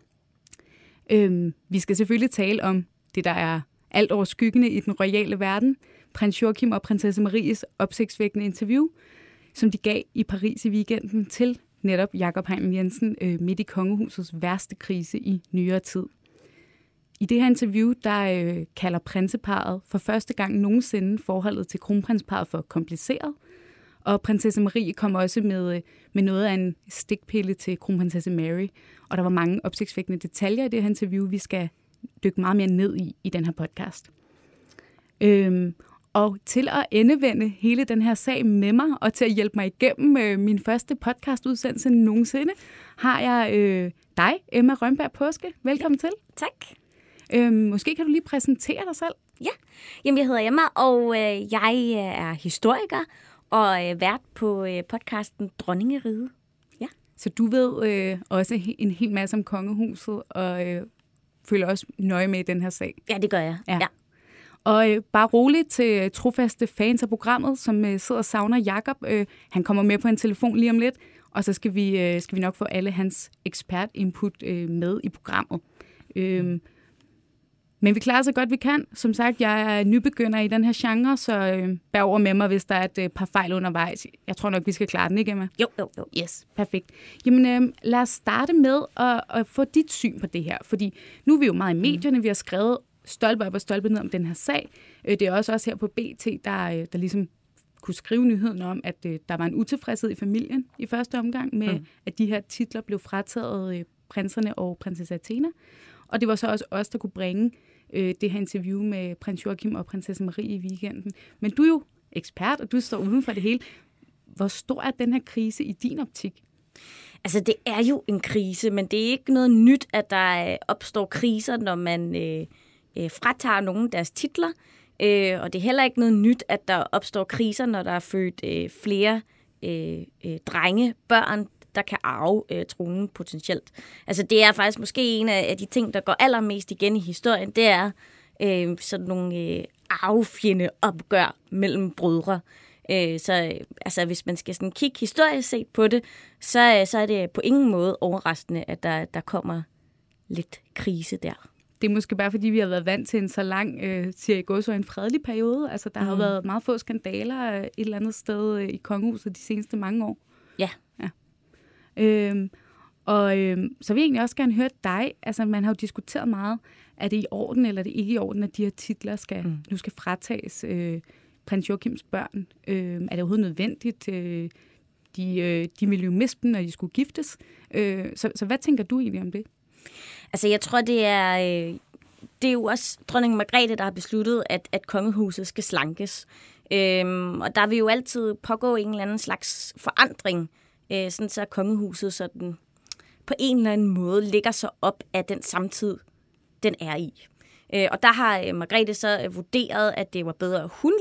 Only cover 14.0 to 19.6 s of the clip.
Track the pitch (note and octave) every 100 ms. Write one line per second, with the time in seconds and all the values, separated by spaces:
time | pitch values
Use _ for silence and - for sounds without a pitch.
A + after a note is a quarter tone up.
14 | A3 - F3 E3 F3 F#3+ - - - F3+
15 | E3 G#3+ G3+ F#3+ - F#3 F3+ F#3 - F#3
16 | - _ _ _ _ _ _ _ _ _
17 | _ - G3 A#3 B3+ B3 A#3 G#3 A3+ B3
18 | G#3+ G#3 G3 F3+ E3+ E3+ D#3+ - F#3+ E3+
19 | - F#3+ F#3 A3+ G#3 G3